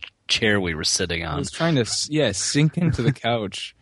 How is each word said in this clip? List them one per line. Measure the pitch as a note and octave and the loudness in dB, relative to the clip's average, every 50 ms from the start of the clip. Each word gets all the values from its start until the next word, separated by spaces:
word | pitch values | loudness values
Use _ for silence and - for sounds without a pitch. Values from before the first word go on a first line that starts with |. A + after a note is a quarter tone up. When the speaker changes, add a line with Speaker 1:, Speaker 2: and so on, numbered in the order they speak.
| - - - _ _ - | -8 -14 -20 _ _ -4
Speaker 1:
chair | - - A#2+ A2 G#2 G2+ | -2 2 2 4 4 4
we | F#2 F2 D#2+ | 2 0 -2
were | D2+ E2+ | -2 -2
sitting | - - - F#2+ E2+ E2+ E2+ E2+ | -2 0 0 0 -2 -2 -4 -4
Speaker 2:
I | D#2+ - | -4 -4
Speaker 1:
on. | - | -4
Speaker 2:
was | C#3+ - | -4 -4
trying | - - E3 E3+ D#3+ | -4 -2 0 2 2
to, | C3+ | 2
s-, | A2+ - - - - - | 2 0 -2 -4 -4 -2
yeah, | D3 D3+ C#3+ A2 | 0 0 2 2
sink | G2 - - - - C#3+ D3+ D#3 - F3 | 0 -2 -2 0 2 4 4 4 2 2
into | F3+ D#3+ B2+ - A#2 | 0 0 0 2 2
the | B2 | 0
couch. | B2+ - - A#2 A#2+ A#2 G#2+ F#2+ - - - - - _ | 0 0 0 -2 0 0 -2 -4 -6 -8 -12 -12 -14 _